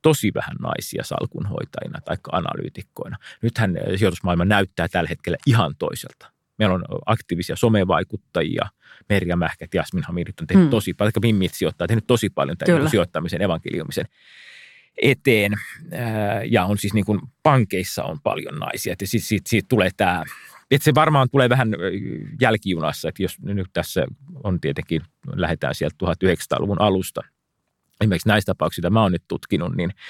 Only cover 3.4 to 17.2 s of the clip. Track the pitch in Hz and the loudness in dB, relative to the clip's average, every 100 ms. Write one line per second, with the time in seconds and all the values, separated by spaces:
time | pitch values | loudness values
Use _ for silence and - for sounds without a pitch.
3.4 | 117 - 98 85 - 98 101 87 90 87 | -2 0 0 0 -2 2 0 2 0 2
4.4 | 90 101 95 - 85 90 80 80 87 82 | 4 4 2 -2 -2 0 -2 -4 -6 -2
5.4 | - 113 80 - - - - - - _ | 2 2 2 -2 -6 -6 -12 -20 -20 _
6.4 | _ - 104 90 - - - 110 - 85 | _ -2 0 0 -4 -6 -2 -2 -2 -6
7.4 | 92 90 120 107 92 82 90 - - 87 | -4 0 2 4 2 0 -2 -8 -6 -4
8.4 | 80 82 - - _ - - 101 87 85 | -2 -2 -6 -10 _ -16 -2 0 2 0
9.4 | 80 - 82 90 - 90 76 87 85 - | -2 -4 -4 -4 -2 -4 -4 -6 -6 -8
10.4 | 80 196 160 113 95 - 104 113 113 104 | 4 6 6 4 -2 -2 -2 2 2 2
11.4 | 90 - 82 - 85 113 - 120 107 - | 0 0 -4 -2 0 0 2 2 2 -2
12.4 | 69 90 117 165 151 104 82 80 82 80 | -2 0 2 2 4 2 2 -2 -4 -2
13.4 | 95 82 - 82 - - - _ _ - | -2 -2 -4 -8 -6 -6 -8 _ _ -20
14.4 | - - - - _ - 131 - 135 110 | -20 -20 -20 -20 _ 0 2 4 4 4
15.4 | 101 104 - - - 165 117 110 104 107 | 4 0 -8 -16 -12 -8 -4 -2 -2 -2
16.4 | 117 113 92 101 101 107 98 101 | 2 2 2 0 0 0 0 -2